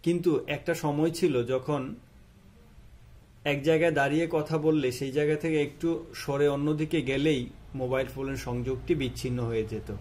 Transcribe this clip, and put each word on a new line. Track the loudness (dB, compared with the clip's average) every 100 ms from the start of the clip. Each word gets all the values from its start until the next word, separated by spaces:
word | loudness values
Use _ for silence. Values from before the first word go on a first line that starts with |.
কিন্তু | 2 2 2 2 0 -6
একটা | -2 -2
সময় | 0 2 0 2
ছিল | 2 2 0
যখন | -2 0 -4 -4 -10 -16 -20 -20 -20 -20 -20 -20 -20 -20 -20 -20 -20 -20 -6 -2
এক | 0 4
জায়গায় | 4 4 4
দাঁড়িয়ে | 2 2 2 0
কথা | 0 0 2
বললে | 4 2 -2
সেই | -2 0
জায়গা | 2 0
থেকে | 0 0 0
একটু | -2 -2 -2 -6 -12
সরে | -4 2 2 2
অন্যদিকে | 0 0 0 0 0
গেলেই | 2 2 2 -2 -10 -12 -6
মোবাইল | -2 0 -2
ফোনের | -4 -6 -6 -4
সংযোগটি | -4 -2 -4 0 0
বিচ্ছিন্ন | 0 -2 -4 -2 0
হয়ে | -2 -2
যেত। | -6 -8 -10